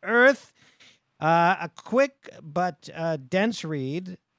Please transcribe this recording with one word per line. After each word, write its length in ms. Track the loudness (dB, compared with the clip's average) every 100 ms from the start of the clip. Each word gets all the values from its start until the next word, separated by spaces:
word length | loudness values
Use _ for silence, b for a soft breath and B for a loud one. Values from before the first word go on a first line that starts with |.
earth? 500 | -2 4 6 4 -4 b b b b b _ _
Uh, 360 | 2 4 4 2
a 100 | -4 -14
quick 520 | -4 0 0 -2 -20 -20
but, 480 | -10 -4 -4 -6 -14 -8
uh, 220 | -4 -6
dense 480 | -4 0 0 -2 -6
read, 540 | -6 -6 -6 -10 -16 _